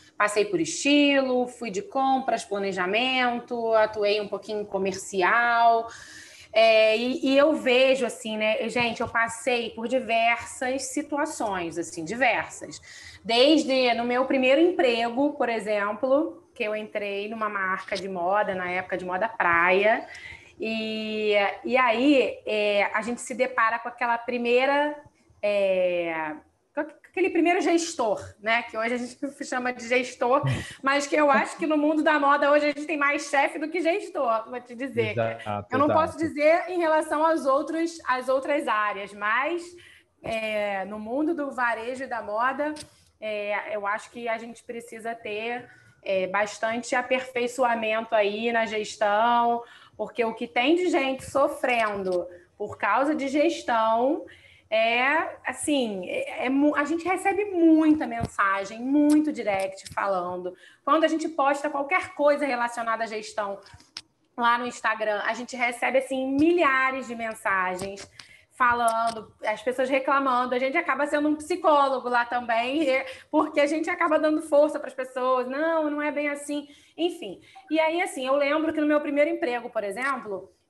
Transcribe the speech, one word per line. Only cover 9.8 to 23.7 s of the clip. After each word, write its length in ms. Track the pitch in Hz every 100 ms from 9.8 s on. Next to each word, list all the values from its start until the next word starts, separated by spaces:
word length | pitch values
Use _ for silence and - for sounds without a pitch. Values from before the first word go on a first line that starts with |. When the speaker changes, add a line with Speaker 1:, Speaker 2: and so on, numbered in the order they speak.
| 226
Speaker 1:
diversas 960 | 262 214 226 226 233 - - - 262
situações, 920 | - - 285 294 311 - 196 185 170 156
assim, 280 | 170 -
diversas. 760 | 160 233 254 185 156 - - - - - - -
Desde 680 | 190 233 269 311 247 262 247
no 100 | 226
meu 200 | 240 247
primeiro 360 | 262 269 254 277
emprego, 720 | 349 359 254 233 233 233 294
por 160 | 285 240
exemplo, 960 | 226 202 208 202 214 262 269 330 - _
que 80 | -
eu 140 | 214 214
entrei 520 | 214 214 202 202 208
numa 200 | 226 214
marca 480 | 208 190 185 - 196
de 120 | 190
moda, 460 | 190 175 202 208
na 160 | 185 180
época 260 | 180 185 185
de 80 |
moda 240 | 180 180 202
praia, 800 | - 180 170 175 185 208 240 - - - - - -
e, 720 | 220 220 220 220 220 214 214 208 202 -
e 120 | 233 247
aí, 640 | 247 226 277 277 208 - -
é, 380 | 214 208 202 196
a 80 | 208
gente 180 | 220 240
se 140 | -
depara 440 | 233 247 254 226